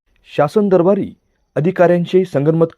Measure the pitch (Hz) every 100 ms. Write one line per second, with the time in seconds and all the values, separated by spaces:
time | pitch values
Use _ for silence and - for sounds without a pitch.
0 | _ _ _ - 147 214 202 180 170 202
1 | 110 - _ _ _ 143 160 185 170 175
2 | 170 185 185 143 143 165 165